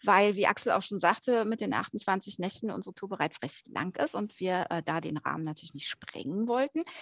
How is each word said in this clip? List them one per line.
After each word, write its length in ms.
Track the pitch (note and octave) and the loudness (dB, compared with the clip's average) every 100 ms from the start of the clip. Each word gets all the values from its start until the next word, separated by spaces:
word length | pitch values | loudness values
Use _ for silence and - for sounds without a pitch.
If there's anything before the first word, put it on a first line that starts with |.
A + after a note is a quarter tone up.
weil, 320 | G3+ G3 G#3 | 6 8 8
wie 140 | G3 G3 | 6 2
Axel 240 | - - | 2 2
auch 100 | - | 2
schon 160 | - G3+ | 0 2
sagte, 460 | F3 G#3+ - A#3+ | 4 4 2 2
mit 160 | G#3+ A3+ | 2 -2
den 120 | G3+ | 0
achtundzwanzig 680 | G#3+ - G#3+ - F#3+ G3+ G#3 | -2 -2 -4 -2 -2 -2 -6
Nächten 280 | F3+ - A3 | -4 -4 -6
unsere 280 | F#3 F#3+ - | -6 -8 -10
Tour 140 | G3 | -8
bereits 300 | F#3+ D#3 - | -2 -2 -2
recht 260 | - - - | -8 -8 -10
lang 280 | - F3 - | -6 -4 -2
ist 200 | D#4 - | -2 -2
und 240 | G#3 - | -6 -4
wir, 260 | F#3 F3+ - | 0 0 0
äh, 120 | E3+ | -2
da 180 | D#3+ D#3+ | -2 -2
den 160 | D#3 D3+ | -2 -4
Rahmen 280 | - D#3 | -2 -2
natürlich 300 | D#3+ D#3 E3 | -4 -6 -10
nicht 120 | C#3+ - | -12 -10
sprengen 600 | - - - C3 F#3+ A#3 | -10 -12 -10 -6 -2 0
wollten. 340 | B3 C#4 D#4 E4+ - | 0 0 -2 -6 -8